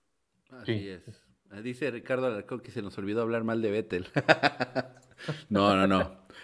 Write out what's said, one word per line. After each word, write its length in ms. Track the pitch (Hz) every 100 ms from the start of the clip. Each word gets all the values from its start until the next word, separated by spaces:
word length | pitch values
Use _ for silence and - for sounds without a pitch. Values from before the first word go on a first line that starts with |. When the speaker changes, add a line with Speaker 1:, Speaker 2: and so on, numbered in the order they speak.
| _ _ _ _ _
Speaker 1:
Así 280 | 131 113 110
Speaker 2:
Sí. 100 | 98
Speaker 1:
es. 140 | 92 - 107 _ _ _
Ah, 100 | 101
dice 300 | 120 123 143
Ricardo 360 | 117 - 127 131
Alarcón 340 | 104 - 123
que 100 | -
se 120 | 107
nos 140 | 98 -
olvidó 240 | 98 110
hablar 220 | 113 117
mal 180 | 113 113
de 80 | 110
Vettel. 380 | 104 110 90 -
<laughs> 880 | 143 - 156 143 - 127 131 - - _ - - 151 -
No, 260 | 98 101
no, 120 | 95 98
no. 400 | 95 90 - - -